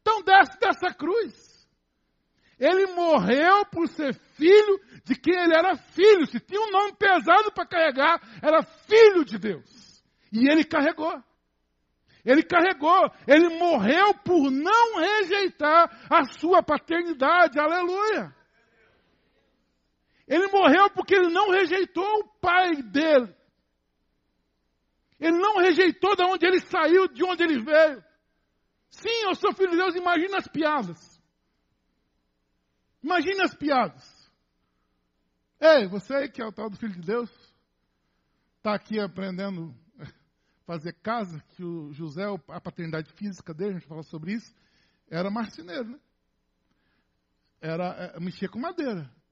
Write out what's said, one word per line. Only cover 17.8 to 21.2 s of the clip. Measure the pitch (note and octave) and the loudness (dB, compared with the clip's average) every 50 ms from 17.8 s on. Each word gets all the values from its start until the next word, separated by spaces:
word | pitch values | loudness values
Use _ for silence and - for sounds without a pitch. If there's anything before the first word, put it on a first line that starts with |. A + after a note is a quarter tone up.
| F4+ F4 F#4 G4 G#4 A4 G#4 D#4 G3 D3 - _ _ _ _ _ _ _ _ _ _ _ _ _ _ _ _ _ _ _ _ _ _ _ _ _ _ _ _ _ _ _ _ _ _ _ _ _ _ | -4 -4 -4 -4 -4 -4 -4 -6 -8 -10 -16 _ _ _ _ _ _ _ _ _ _ _ _ _ _ _ _ _ _ _ _ _ _ _ _ _ _ _ _ _ _ _ _ _ _ _ _ _ _
Ele | - C4+ E4+ F#4+ G4 | -2 0 0 0 2
morreu | G4 G4 F#4 C#4+ C#4+ F4+ G4+ G4+ | 2 4 4 4 6 6 4 2
porque | - F#4 E4 - F#4 | 2 -6 -2 0 2
ele | G4+ | 2